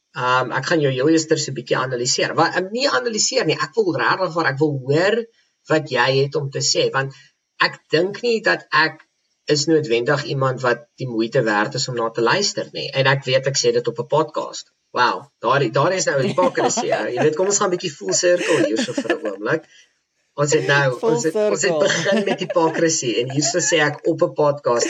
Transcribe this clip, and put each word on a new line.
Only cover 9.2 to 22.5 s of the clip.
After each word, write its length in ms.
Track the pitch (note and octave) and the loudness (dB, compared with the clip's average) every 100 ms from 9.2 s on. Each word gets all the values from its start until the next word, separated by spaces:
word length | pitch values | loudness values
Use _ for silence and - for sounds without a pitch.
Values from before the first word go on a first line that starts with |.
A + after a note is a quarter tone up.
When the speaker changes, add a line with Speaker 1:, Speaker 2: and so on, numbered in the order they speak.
| _ _ - | _ _ -2
Speaker 1:
is 180 | D3 E3 | 0 2
noodwendig 560 | D#3+ A#2 A#2 B2+ C#3+ - | 2 2 0 0 -2 -2
iemand 360 | C#3 C3 B2 | -2 -2 0
wat 240 | B2 A#2 - - | -2 -2 -4 -12
die 100 | C3 | -6
moeite 340 | A2+ A2+ C3+ | -2 0 0
werd 320 | A2 G#2 G#2+ B2 | 2 0 0 -4
is 120 | - | -6
om 80 | A#2+ | -4
na 140 | A2+ | -4
te 120 | A#2 | 0
luister 480 | A#2 F3 G#3 - - | 0 0 -2 -4 -8
nie. 160 | - - | -8 -6
En 140 | C3+ C3+ | -2 0
ek 160 | C#3 B2+ | 0 0
weet 220 | C3 C#3 | 0 0
ek 80 | C3+ | 0
sê 140 | A#2+ | 2
dit 140 | A#2+ A#2+ | 2 0
op 120 | A2+ | -4
'n 80 | - | -2
podcast. 640 | C#3+ D#3+ - - - - _ _ | 0 0 -4 -8 -10 -18 _ _
Wow, 340 | A#2 A#2 F#2 - _ | 0 0 0 -8 _
daar, 320 | A2+ C#3 A#2+ | 0 2 2
daar 220 | C#3 E3 | 2 2
is 120 | F#3+ - | 0 0
nou 160 | C#3 | 0
hypocrisie, 720 | G3+ - C4 - B3+ A3 - | 0 2 0 2 0 0 -2
hè. 140 | - A2 | -2 -2
Jy 160 | B2 | 0
weet, 120 | D#3 D#3 | 0 2
kom 100 | F#3+ | 0
ons 100 | G3 | 2
gaan 120 | G3+ | 0
'n 60 | F3 | -2
bietjie 140 | F3+ | -6
full 220 | - F#3+ | -8 -4
circle 520 | F3 F3+ F3 - D#3+ - | 0 2 2 2 2 2
hier 100 | E4 | 0
so 160 | G#3+ | -2
vir 180 | A#2+ - E4+ | -4 -4 -4
'n 80 | A2 | -4
oomblik. 360 | G2 A2 D#3+ - _ _ _ _ _ _ - | -6 -4 -4 -4 _ _ _ _ _ _ -4
Ons 160 | D3 | 0
het 140 | - C3+ | 2 2
nou, 320 | C#3+ - - | 2 2 0
Speaker 2:
Full 100 | A3+ | 0
Speaker 1:
ons 100 | A#3+ | 2
het, 120 | D#3+ G#3+ | 0 0
ons 140 | G#3 | 0
het 80 | G3+ | 0
Speaker 2:
circle. 180 | F3+ D#3 | 0 2
Speaker 1:
begin 460 | G3 - G3 G#3+ G3+ | 0 0 0 0 0
met 140 | - | -2
hypocrisie 800 | F3+ | -2